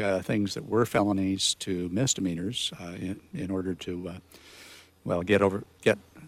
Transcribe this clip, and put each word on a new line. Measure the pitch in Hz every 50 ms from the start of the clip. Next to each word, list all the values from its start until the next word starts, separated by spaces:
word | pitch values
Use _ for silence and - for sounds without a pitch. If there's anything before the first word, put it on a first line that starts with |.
uh, | 107 98 95 92
things | 90 - - 107 101 98 -
that | - - 101
were | 98 113 120
felonies | - - 120 101 101 101 98 95 95 98 98 - - -
to | - - 104 92 90 90 87
misdemeanors, | 87 104 135 135 - - 98 90 85 82 90 104 123 - - - - -
uh, | 90 87 90
in, | 95 92 92 101 - - - -
in | - 95 92
order | 98 92 90 95 90
to, | - - - 90 87 90 87
uh, | 85 95 - _ - - - - - - - - - - - _ _ _ -
well, | - 90 87 90
get | 95 104 98 101
over, | 98 95 104 - - _ _ -
get | 113 101 - - - _ - 151